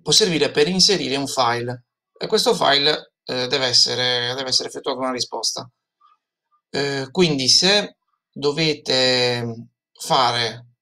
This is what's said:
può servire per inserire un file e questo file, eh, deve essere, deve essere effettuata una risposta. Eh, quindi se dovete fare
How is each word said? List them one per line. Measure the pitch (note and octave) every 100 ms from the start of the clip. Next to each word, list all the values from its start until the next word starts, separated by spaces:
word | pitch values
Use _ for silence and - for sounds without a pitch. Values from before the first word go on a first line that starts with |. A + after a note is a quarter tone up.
può | -
servire | - G#3 D#3 C#3
per | D3 D3
inserire | F#3 F3+ F#3 C3 C3+
un | C#3
file | - A#2+ A#2+ A#2+ B2 _ _ _ _
e | -
questo | G#3+ A#3+
file, | F#3 C#3 C#3 C#3+ D3+ - _
eh, | - B2+ B2+
deve | C#3
essere, | C3 A#2 B2 A#2+ B2+ B2 A#2+
deve | C3 C3
essere | B2+ -
effettuata | C#3+ - B2+
una | C3
risposta. | B2+ - A2+ A2+ - B2 _ _ _ _ _ _ _ _ _ _
Eh, | C#3 C#3+ C#3 C3+
quindi | F#3 E3+ C#3+ B2+
se | - F3+ G#3 F#3 - _ _ _
dovete | - C#3+ D3 D#3+ D3 - C3 B2+ B2+ B2 A#2+ A#2 A2+ A#2 _ _
fare | _ - D3 B2 A#2+ A#2 A#2 - _